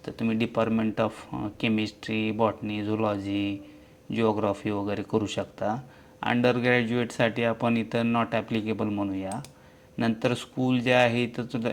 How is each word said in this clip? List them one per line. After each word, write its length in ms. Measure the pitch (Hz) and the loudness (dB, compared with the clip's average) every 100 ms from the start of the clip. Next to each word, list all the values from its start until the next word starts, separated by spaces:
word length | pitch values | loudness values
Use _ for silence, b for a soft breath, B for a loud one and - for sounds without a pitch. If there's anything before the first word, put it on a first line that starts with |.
| - | -10
तर 60 | |
तुम्ही 240 | - 113 110 | -4 -2 0
Department 600 | 117 - 113 113 110 107 | 0 2 2 2 0 0
of, 140 | 110 - - | -2 -2 -10
अ, 160 | 127 107 - | -8 -8 -2
Chemistry, 680 | 120 107 107 - - 110 110 | 0 0 -2 -6 -6 -2 -2
Botany, 540 | 107 110 - 107 104 104 | 2 0 0 -6 -4 -2
Zoology, 680 | 107 110 101 98 101 101 101 B B B B - | 0 0 0 -2 -2 -2 -4 B B B B -6
Geography 580 | 110 113 104 104 98 107 | 2 2 4 0 0 -2
वगैरे 320 | 101 101 101 | -2 -2 -4
करू 240 | 98 113 101 | 0 0 0
शकता. 540 | - 95 - 101 120 - B B B | -4 -6 -4 -4 -4 -8 B B B
अंडर 340 | - 120 123 123 | 0 4 4 4
ग्रॅज्युएटसाठी 840 | 123 123 113 123 117 - 117 113 | 4 4 2 0 -2 2 0 2
आपण 340 | 117 113 120 117 | 0 2 0 0
इथं 360 | 110 117 117 | 0 0 2
not 220 | 117 113 | 0 0
applicable 560 | 113 113 113 107 107 110 | -2 0 -2 -2 -2 -2
म्हणूया. 500 | 101 101 95 95 110 143 B B B B - | -2 -2 -4 -4 -8 -10 B B B B -2
नंतर 360 | 117 113 127 | 0 2 0
स्कूल 460 | 120 - - 127 127 | 0 -6 -2 0 2
जे 120 | 120 | 4
आहे 320 | 123 120 120 | 6 6 4
इथं 220 | 117 123 120 | -2 -4 -6
सुद्धा, 240 | 120 113 | -4 -4